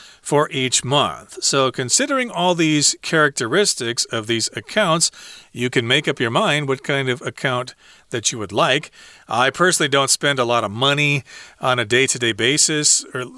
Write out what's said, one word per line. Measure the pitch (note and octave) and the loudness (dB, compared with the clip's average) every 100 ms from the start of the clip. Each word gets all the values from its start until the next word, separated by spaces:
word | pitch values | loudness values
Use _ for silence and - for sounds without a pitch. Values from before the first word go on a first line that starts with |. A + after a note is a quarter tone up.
| - - | -14 -18
for | - D3 D3+ | -2 0 0
each | C#3+ B2+ - | -2 -2 -2
month. | B2 C#3+ A2 C#2+ - - | 0 0 0 -2 -12 -6
So | - C#3+ C3 | -2 2 0
considering | - B2+ - C#4 C4+ B3 | 0 -2 0 0 -2 -2
all | F3 F3+ | -2 0
these | E3+ D#3+ D3+ C#3 - | 2 2 2 2 -2
characteristics | - E3 D3 C#3 A#2 D#3 G3+ - A#2 A#2 - | -2 2 2 0 -2 2 0 0 -4 -4 -4
of | A#2 G#2+ | -4 -2
these | A#2 A2 - | -2 -2 -6
accounts, | - - G3 E3 - - - - - | -6 -2 0 2 0 -4 -16 -20 -16
you | A#2+ B2 | -6 -2
can | C3 A#2 | 0 2
make | C#3 D3+ | 2 0
up | C#3+ | -2
your | A#2+ | 0
mind | C3+ G#3 D3 C#3+ | 2 2 0 0
what | C3 | -4
kind | - C#3 C3 | -2 -2 -2
of | B2 | -4
account | C3+ - C#3+ B2 B2+ - - - _ | -6 -6 -2 -2 -4 -12 -20 -20 _
that | A#2+ G#2 | -6 -4
you | B2 | -4
would | G2+ | -4
like. | G2+ D3+ C3+ - - - - - | 0 2 2 -2 -14 -20 -20 -4
I | A2+ C3 | 0 0
personally | - F3+ E3+ D3+ | 2 2 2 2
don't | C#3 C3+ | 2 2
spend | - D3 C3+ | 0 0 0
a | A#2+ | 2
lot | A#2+ | 2
of | G#2+ | 0
money | G#2 C#3 C#3+ D3 C#3+ - - - - | 0 0 2 2 0 -4 -16 -20 -4
on | C3+ B2 | 0 0
a | G#2+ | 2
day-to-day | A#2+ C3+ B2+ A#2+ | 2 2 0 -2
basis, | G#2 A2+ D3+ - D#3 D3 - - C3 | 0 0 2 2 2 2 0 -2 -8
or, | B2+ | -10